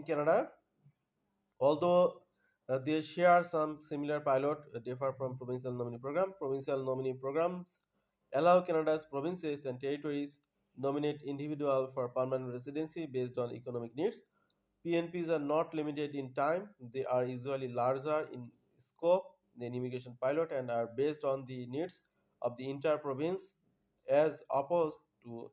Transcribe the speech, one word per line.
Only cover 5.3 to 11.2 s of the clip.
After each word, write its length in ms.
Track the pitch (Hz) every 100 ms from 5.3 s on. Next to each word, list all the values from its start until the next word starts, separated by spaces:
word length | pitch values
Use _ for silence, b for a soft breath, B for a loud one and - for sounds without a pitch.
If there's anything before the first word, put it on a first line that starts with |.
| 127
provincial 340 | 123 127 127
nominee 260 | 123 120 120
program. 340 | 135 160 190 190
Provincial 440 | 135 135 135 135
nominee 300 | 131 131 131
programs 640 | 131 135 151 175 180 175 - _ _ _ _ -
allow 280 | 135 170 180
Canada's 440 | 180 160 156 156 -
provinces 600 | 139 160 185 156 143 135
and 140 | 127
territories 580 | 139 147 147 143 143 - _ _ _ -
nominate 440 | 135 147 147 147